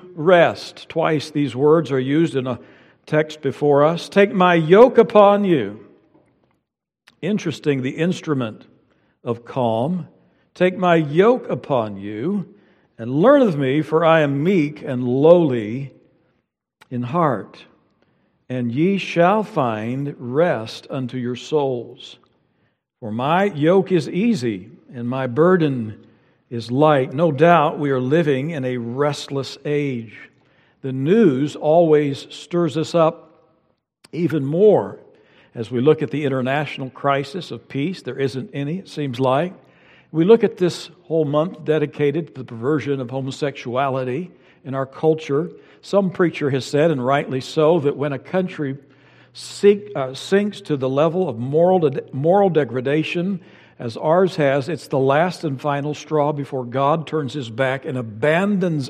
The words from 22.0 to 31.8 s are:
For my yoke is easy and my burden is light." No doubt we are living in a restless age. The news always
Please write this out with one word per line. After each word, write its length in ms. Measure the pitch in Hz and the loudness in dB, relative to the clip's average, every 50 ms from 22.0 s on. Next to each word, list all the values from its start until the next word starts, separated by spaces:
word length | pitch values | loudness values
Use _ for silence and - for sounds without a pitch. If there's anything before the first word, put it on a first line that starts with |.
| - - - _ _ _ _ _ _ _ _ _ _ _ _ _ _ _ _ _ | -20 -20 -20 _ _ _ _ _ _ _ _ _ _ _ _ _ _ _ _ _
For 120 | 127 107 | -12 -8
my 340 | 107 117 127 143 165 185 202 | -6 -4 -2 0 2 2 0
yoke 460 | 208 165 143 147 160 185 196 185 190 | 0 0 0 2 4 4 4 2 2
is 180 | 190 165 139 - | 0 -2 -2 -2
easy 600 | - 175 220 240 220 139 123 120 104 92 95 - - - _ - - | -2 0 0 0 0 0 -2 -4 -4 -6 -10 -14 -20 -20 _ -20 -14
and 140 | 120 120 | -10 -8
my 200 | 120 127 135 131 | -6 -4 -4 -4
burden 800 | 120 117 143 160 180 185 180 160 147 135 123 113 107 104 - - _ _ _ _ _ _ _ _ _ | -4 2 2 4 4 4 4 2 0 0 -4 -6 -8 -10 -14 -20 _ _ _ _ _ _ _ _ _
is 200 | 127 117 110 110 | -10 -10 -6 -4
light." 440 | 123 135 151 156 151 135 131 - 135 | 0 2 4 4 4 2 0 -2 -2
No 180 | 139 175 165 | 0 0 0
doubt 480 | 139 127 160 170 175 160 143 160 - 170 | 2 4 4 6 6 4 4 2 -2 -2
we 100 | 147 143 | -2 -2
are 120 | 135 127 | -2 -2
living 500 | 127 127 147 170 170 147 139 127 139 160 | 0 0 0 2 2 2 0 0 -2 -4
in 120 | 170 143 127 | -6 -6 -4
a 140 | 127 127 | -4 -4
restless 800 | 123 117 117 120 135 143 147 143 - - - 139 139 127 - - - - | -4 -6 -8 -4 -2 -2 -2 -2 -4 -10 -8 -6 -6 -6 -8 -12 -10 -6
age. 640 | 147 147 147 147 139 127 117 113 107 - - - - _ _ _ _ _ _ _ _ _ _ | -4 -2 -2 -2 -4 -6 -6 -10 -12 -18 -20 -20 -20 _ _ _ _ _ _ _ _ _ _
The 100 | - 135 | -10 -8
news 640 | 131 131 135 156 196 233 226 165 131 131 147 143 - | -6 -4 0 2 4 6 6 4 4 2 -2 -4 -4
always 720 | - - 151 156 175 | -4 0 4 4 4